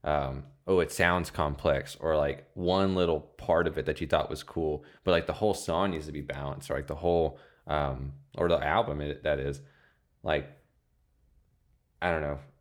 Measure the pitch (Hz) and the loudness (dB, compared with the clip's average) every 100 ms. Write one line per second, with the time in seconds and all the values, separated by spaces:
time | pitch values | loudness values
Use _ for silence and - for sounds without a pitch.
0 | 78 76 67 67 - - - 92 82 - | 2 0 0 -6 -12 -14 2 2 2 4
1 | 87 90 85 - 76 73 82 67 - - | 4 4 0 -2 -2 0 2 0 -2 -6
2 | 80 78 73 69 - - 87 92 95 92 | 0 2 2 -2 -10 -4 0 2 2 4
3 | 87 78 - - - 82 85 78 69 73 | 2 2 -4 -12 2 2 2 0 -4 -4
4 | 78 80 76 78 - - 78 73 - - | 0 0 0 -6 -8 -4 -2 -4 -8 -6
5 | - 85 82 78 107 92 - 82 98 80 | 2 2 2 0 0 0 -2 0 0 -2
6 | 76 76 69 69 69 69 - 67 71 73 | -6 -10 -8 -8 -6 -8 -6 -6 -4 -2
7 | 87 85 73 - - _ - 76 71 65 | 2 4 2 -2 -20 _ -2 0 0 -2
8 | 69 - - - 85 82 73 92 113 73 | -8 -12 -16 -2 2 2 4 2 2 -4
9 | 73 73 78 71 69 69 - _ _ _ | -4 -4 -2 0 -2 -6 -12 _ _ _
10 | _ _ - 76 69 - _ _ _ _ | _ _ -2 -2 -2 -18 _ _ _ _
11 | _ _ _ _ _ _ _ _ _ _ | _ _ _ _ _ _ _ _ _ _
12 | 87 82 73 71 - _ | -2 -2 -2 -6 -10 _